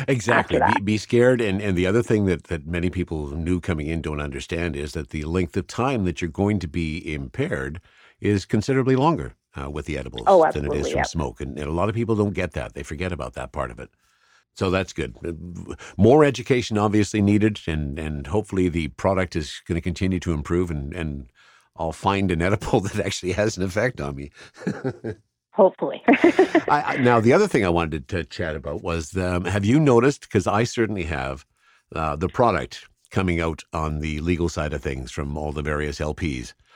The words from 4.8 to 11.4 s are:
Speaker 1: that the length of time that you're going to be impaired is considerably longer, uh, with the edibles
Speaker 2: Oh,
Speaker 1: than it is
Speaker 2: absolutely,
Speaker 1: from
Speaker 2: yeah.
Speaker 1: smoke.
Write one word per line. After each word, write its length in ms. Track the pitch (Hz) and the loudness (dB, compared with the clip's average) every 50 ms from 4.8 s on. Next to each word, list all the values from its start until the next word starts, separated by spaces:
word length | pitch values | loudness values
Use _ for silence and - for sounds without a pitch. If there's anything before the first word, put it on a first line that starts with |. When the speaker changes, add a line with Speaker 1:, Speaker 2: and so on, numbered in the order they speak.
| 73 76 - | -6 -6 -6
Speaker 1:
that 160 | 82 71 - | -8 -8 -8
the 120 | - 78 73 | -8 -6 -4
length 320 | 78 85 92 90 82 - | -2 -2 -2 -2 -2 -2
of 100 | 98 85 | -6 -6
time 380 | - - - 120 139 139 113 95 | -6 -4 -2 -2 0 0 0 -2
that 160 | 90 80 - | -2 -2 -4
you're 100 | 92 80 | -6 -6
going 280 | - - 101 104 107 95 | -2 0 0 0 0 0
to 100 | - 73 | -4 -4
be 460 | 73 87 82 78 78 85 80 82 76 | -4 -4 -4 -4 -4 -6 -6 -6 -6
impaired 640 | 71 69 62 - - 139 185 - 69 65 69 76 87 - _ _ _ - - _ - | -6 -8 -8 -6 -6 -6 -4 -4 -6 -6 -6 -8 -12 -16 _ _ _ -20 -20 _ -4
is 240 | 104 104 104 98 - | 0 0 0 0 0
considerably 520 | - - 107 - - 135 135 123 131 131 | 0 0 0 2 2 0 0 2 2 2
longer, 360 | 127 139 165 165 - 67 58 - _ _ _ - 71 | 4 4 2 2 0 -4 -8 -12 _ _ _ -12 -10
uh, 120 | 69 71 | -8 -8
with 160 | 73 76 71 | -6 -6 -6
the 100 | 80 73 | -6 -6
edibles 280 | 67 64 - - 57 - | -6 -6 -8 -10 -2 4
Speaker 2:
Oh, 140 | 190 196 175 160 - - | 6 6 6 6 6 2
Speaker 1:
than 140 | 76 71 | 0 -2
it 80 | 73 73 | -2 -2
is 120 | 71 69 | -2 -2
Speaker 2:
absolutely, 40 | - | -2
Speaker 1:
from 80 | - - | -2 -2
Speaker 2:
yeah. 40 | - | -2
Speaker 1:
smoke. 360 | - - 82 71 62 - - | -2 -2 -4 -6 -6 -6 -8